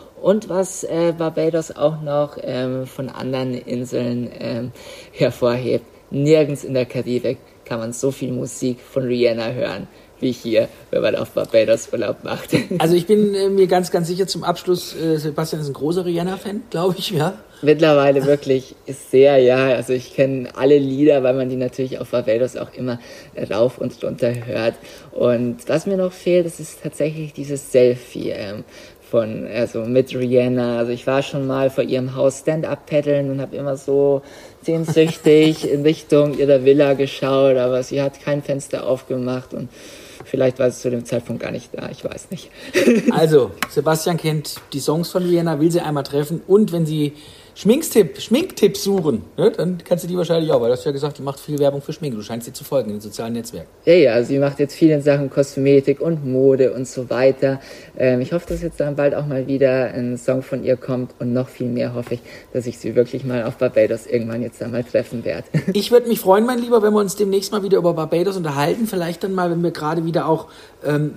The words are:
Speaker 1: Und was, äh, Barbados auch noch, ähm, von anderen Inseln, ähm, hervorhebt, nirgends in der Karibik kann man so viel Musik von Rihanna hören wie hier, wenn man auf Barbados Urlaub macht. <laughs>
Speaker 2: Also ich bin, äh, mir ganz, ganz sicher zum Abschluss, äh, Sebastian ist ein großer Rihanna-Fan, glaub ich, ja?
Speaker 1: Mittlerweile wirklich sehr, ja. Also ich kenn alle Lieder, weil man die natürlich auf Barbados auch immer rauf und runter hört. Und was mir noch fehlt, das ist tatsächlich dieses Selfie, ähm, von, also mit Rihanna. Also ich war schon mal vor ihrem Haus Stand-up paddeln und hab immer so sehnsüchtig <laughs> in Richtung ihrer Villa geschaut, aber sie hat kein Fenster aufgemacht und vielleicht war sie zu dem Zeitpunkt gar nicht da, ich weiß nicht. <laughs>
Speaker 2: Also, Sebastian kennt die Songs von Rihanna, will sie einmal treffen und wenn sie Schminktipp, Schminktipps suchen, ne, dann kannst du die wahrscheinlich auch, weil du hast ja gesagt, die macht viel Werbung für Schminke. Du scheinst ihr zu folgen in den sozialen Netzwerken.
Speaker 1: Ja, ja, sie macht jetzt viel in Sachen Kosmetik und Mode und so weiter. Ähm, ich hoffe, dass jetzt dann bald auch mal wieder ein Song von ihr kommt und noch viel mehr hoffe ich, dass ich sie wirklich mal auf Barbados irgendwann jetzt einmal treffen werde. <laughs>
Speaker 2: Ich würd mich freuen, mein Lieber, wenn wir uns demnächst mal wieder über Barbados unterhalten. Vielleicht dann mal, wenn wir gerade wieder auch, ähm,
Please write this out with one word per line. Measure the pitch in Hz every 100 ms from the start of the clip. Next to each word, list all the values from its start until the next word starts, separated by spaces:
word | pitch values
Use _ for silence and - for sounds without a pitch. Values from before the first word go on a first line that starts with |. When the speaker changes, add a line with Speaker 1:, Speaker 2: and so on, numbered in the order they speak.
| - -
Speaker 1:
Und | 165 208 -
was, | 175 185 -
äh, | - 165 170 165
Barbados | 160 156 160 160 160 -
auch | 147 156
noch, | 151 143 147 -
ähm, | - 127 127 131 131
von | - 127
anderen | - 127 131 131 123
Inseln, | - 123 127 127 123 120 120 -
ähm, | 120 120 123 - - - -
hervorhebt, | - 131 - 123 123 120 120 - - -
nirgends | 135 143 156 147 139
in | - 131
der | 123
Karibik | 127 120 123 117 127 - _ -
kann | 117
man | 113
so | 120 139
viel | 131 131
Musik | 127 131 - 131 123
von | - 135
Rihanna | 123 123 120 117 113
hören | 123 113 104 - - - -
wie | 131
hier, | 120 117 107 120 - -
wenn | -
man | 113 -
auf | -
Barbados | - - - - 113 -
Urlaub | 190 104 -
macht. | - - -
<laughs> | - - 180
Speaker 2:
Also | 165 175
ich | 170
bin, | 214 208 196
äh, | 196
mir | 196 185
ganz, | 180 180
ganz | 180 165
sicher | 180 185
zum | 170 -
Abschluss, | 170 - 175 - -
äh, | 165 156
Sebastian | 156 143 160 165
ist | 143
ein |
großer | 135 143 175 180
Rihanna-Fan, | 170 180 190 202 208 -
glaub | 165 185 180
ich, | -
ja? | 165 165 202 - -
Speaker 1:
Mittlerweile | 143 151 160 147 139 139 135
wirklich | 143 139 131 127 - -
sehr, | 135 - 131 139 139
ja. | 127 127 135 120
Also | 127
ich | 127 - -
kenn | 135 135 123 -
alle | 135 147
Lieder, | 135 135 147 143
weil | 127
man | 131 127
die | 127
natürlich | 127 - 131 131
auf | 123
Barbados | 120 120 113 127 -
auch | -
immer | - 127 120 - - - - -
rauf | 98 123 -
und | 123 -
runter | - 85 120 120 117
hört. | 110 113 - - - -
Und | - 120 120 123 120 -
was | 143 196
mir | 190
noch | 185
fehlt, | - - 180 170
das | -
ist | 156 -
tatsächlich | 156 - 151 156 151
dieses | - 143 139 -
Selfie, | 131 123 123 - - -
ähm, | - 104 107 - - - - -
von, | 120 110 113 64
also | 110 117 123
mit | 113 127 127 127
Rihanna. | 127 127 123 127 120 117
Also | 117
ich | 120 -
war | 135
schon | 139 147 135
mal | 135 135
vor | 135
ihrem | 123 127 127 127
Haus | 135 -
Stand-up | - 156 - 139 -
paddeln | 151 143 143 139
und | 135
hab | 131
immer | - 143 135
so | - 139 143 139 - - - -
sehnsüchtig | - 165 160 156 160 - - 151 156 156 131
<laughs> |
in | 143
Richtung | 147 160 - 147 147 131
ihrer | 139 139 131
Villa | 139 143
geschaut, | 135 135 - 135 135 139 131
aber | 123 127
sie | 127 139
hat | 139 -
kein | - 147
Fenster | 143 139 - - -
aufgemacht | 127 - 131 123 127 127
und | - 123 - - - - - -
vielleicht | 135 131 123
war | 127
sie | 120
zu | 127
dem | 120 120
Zeitpunkt | 117 - 120
gar | -
nicht | - -
da, | - -
ich | -
weiß | - - -
nicht. | 185 - - - 370
<laughs> | - 233 -
Speaker 2:
Also, | 151 160 151 113 - -
Sebastian | - 143 160 185 165
kennt | 160 156 147 - -
die | 143
Songs | 131 156 170
von | 185
Rihanna, | 175 170 170 147
will | 165
sie | 170
einmal | 156 147
treffen | 135 143 151 165 -
und | 196 202
wenn | 170 156
sie | 156 147 143 - - - -
Schminktipp, | 185 262 - 240 175 -
Schminktipps | - 247 370 - 202 202
suchen, | 196 196 156 113 - -
ne, | 190
dann | - 165 175
kannst | - 175
du | 175
die | 180
wahrscheinlich | 165 165 156
auch, | 143
weil | 117
du |
hast | 123
ja | 156
gesagt, | 139 147 143
die |
macht | 135 139
viel | - 147
Werbung | 143 143
für | -
Schminke. | 160 151 110
Du |
scheinst | 101 117 -
ihr |
zu | - -
folgen | 139 107
in | 104
den |
sozialen | 104 - 117
Netzwerken. | 117 113 92 78 - -
Speaker 1:
Ja, |
ja, | 175 135 113
sie | 120 139
macht | 143 139
jetzt | 143 -
viel | 160
in | 151
Sachen | 143 143 139
Kosmetik | 147 139 - 135 139 139 139
und | 165 165 139
Mode | 131 135 135 131
und | - 131
so | - 120
weiter. | 117 135 131 135 135 - - - -
Ähm, | 127 123
ich | 131
hoffe, | 170 -
dass | 170
jetzt | 170 -
dann | 147 143
bald | 143 107
auch | 147
mal | 135 131
wieder | 135 135 131 120
ein | 131 123 120
Song | - 131
von | 127 127 113
ihr | 127
kommt | - 127 123 -
und | 123
noch | 120 127
viel | - 123
mehr | 120 123
hoffe | 120 120 120
ich, | - - -
dass | 131 120
ich | -
sie | 110
wirklich | 117 120 131
mal | 127 123
auf | 113 -
Barbados | 127 110 107 113 -
irgendwann | 120 113 120
jetzt | 120 -
einmal | 120 120
treffen | 120 135 120 117
werde. | 107 87 -
<laughs> | 160 165
Speaker 2:
Ich | 196 202
würd | 240 233
mich | 208
freuen, | 185 190 233
mein | 247
Lieber, | 240 240
wenn | 208
wir | 214
uns | 196 -
demnächst | 202 190 196
mal | 214
wieder | 196 185
über | 175
Barbados | 160 156 165 175 190
unterhalten. | 160 139 147 208 220
Vielleicht | 185 170 175
dann | 196
mal, | 185 175
wenn | 170
wir | 170
gerade | - 151 170
wieder | 165 160 143
auch, | 160 - - - - 139
ähm, | 147 151